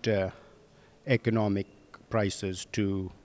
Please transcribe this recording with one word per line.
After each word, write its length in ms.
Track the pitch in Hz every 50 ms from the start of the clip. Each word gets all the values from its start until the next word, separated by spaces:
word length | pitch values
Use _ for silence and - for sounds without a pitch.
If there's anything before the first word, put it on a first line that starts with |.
| -
uh, 240 | 113 107 98 95 95 - - - - - - - - - - - - - - -
economic 640 | - 127 113 - 120 110 113 107 104 98 98 98 - - - - - - - - -
prices 560 | 113 113 104 98 - - - 95 92 90 - -
to 400 | - - 104 98 98 98 95 90 - -